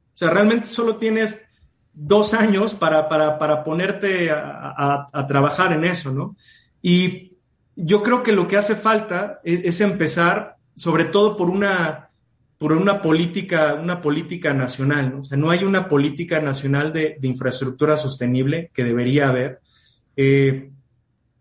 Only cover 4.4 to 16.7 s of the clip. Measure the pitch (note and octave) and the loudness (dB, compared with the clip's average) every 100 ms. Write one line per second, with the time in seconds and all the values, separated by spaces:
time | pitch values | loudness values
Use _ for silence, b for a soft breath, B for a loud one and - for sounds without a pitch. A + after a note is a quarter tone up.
4.4 | C#3+ - C#3 C#3+ C#3+ C#3+ C#3 D3 C3+ C#3 | -6 -12 -10 -2 -2 -2 -4 -6 0 2
5.4 | C#3+ - F#3 D#3 E3+ F3 C#3+ C3+ C#3+ - | 2 2 0 2 0 -2 -4 -6 -8 -12
6.4 | b b b _ F3+ F3+ F3+ - - _ | b b b _ 2 2 2 -4 -14 _
7.4 | _ _ _ - D#3+ G#3 G#3+ B3 A#3 G3+ | _ _ _ -6 2 2 4 2 2 2
8.4 | E3+ G3+ G#3 G#3+ A3 G#3+ G#3+ F3+ G#3 - | 2 0 0 0 0 0 -2 -6 -6 -8
9.4 | E3+ F3 F3 E3+ G#3 E3+ D#3+ E3+ E3+ G3+ | -4 -2 0 0 0 0 -2 2 2 0
10.4 | - - _ - E3+ D#3 E3 G3+ G#3 - | -6 -16 _ -8 0 0 2 2 2 2
11.4 | F3 G3 G3+ F#3 D#3+ D3+ - _ _ _ | -2 0 0 0 -2 -6 -14 _ _ _
12.4 | _ - D3+ D#3+ G3 G3 E3 D#3+ F3 G3+ | _ -4 0 2 2 0 2 2 0 -4
13.4 | - E3 D3+ D3 E3+ F3 D3+ D3+ D#3+ F3 | -2 0 0 0 -4 -4 -2 -2 -4 -4
14.4 | D#3 C#3 B2+ - C3+ D3 C3 C3+ C#3 C#3 | -2 -2 -2 -2 -2 0 -2 -6 -6 -2
15.4 | D#3 F3+ G3 F#3+ F#3 D3 D3 C#3 E3+ D#3+ | 0 2 2 0 2 2 0 -2 -4 -2
16.4 | D3 C3+ C#3 | -2 -4 -2